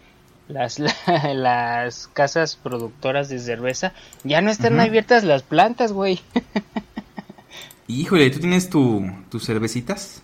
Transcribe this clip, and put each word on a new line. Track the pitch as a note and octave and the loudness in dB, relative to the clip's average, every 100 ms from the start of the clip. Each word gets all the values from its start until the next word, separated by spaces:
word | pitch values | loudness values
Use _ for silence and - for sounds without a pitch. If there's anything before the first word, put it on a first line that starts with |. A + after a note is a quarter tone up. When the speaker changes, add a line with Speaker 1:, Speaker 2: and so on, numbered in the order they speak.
| _ _ _ _ - | _ _ _ _ -12
Speaker 1:
las, | C3+ B2 - | -6 -6 -4
<laughs> | |
la, | D3 - - D3+ D3 | -4 -2 0 0 0
las | C3+ B2+ A#2+ A#2+ A#2+ A#2+ - - | 0 0 0 0 -2 -4 -8 -8
casas | - C#3 E3 D#3 - | 0 0 0 -2 -6
productoras | C3 B2 A2+ - C3+ C#3 C#3 | -10 -8 -8 -6 -4 -4 -4
de | C3 | -8
cerveza | A#2+ A2+ B2+ B2+ F#3 - - - | -8 -6 -6 -4 -6 -8 -18 -14
ya | C3+ D#3 | -2 0
no | G3+ | 2
están | G#3+ A#3 A#3 | 2 2 4
Speaker 2:
Ujú. | |
Speaker 1:
abiertas | A3+ A3 G#3+ A#3+ | 4 2 4 4
las | G3 C#3 | 6 2
plantas, | - D#3 G#3+ A#3+ A#3 | 2 4 4 2 -2
güey. | G3 G3 F3+ - | 0 -2 -2 -4
<laughs> | A#3+ - G#3+ - A3 - - - - - - _ - - - - | -6 -4 -6 -6 -10 -10 -14 -14 -16 -18 -20 _ -20 -20 -18 -8
Speaker 2:
Híjole, | A#2+ E3+ F#3 C3 | -6 2 4 6
¿tú | C#3 | 4
tienes | E3+ F3+ F3+ | 0 0 2
tu, | D3+ B2+ G#2 F#2+ G2 - | 2 4 2 -4 -10 -12
tus | A#2 - | -8 -4
cervecitas? | A2 A2+ B2 B2 G#3 - - | -2 -2 -4 -6 -8 -10 -18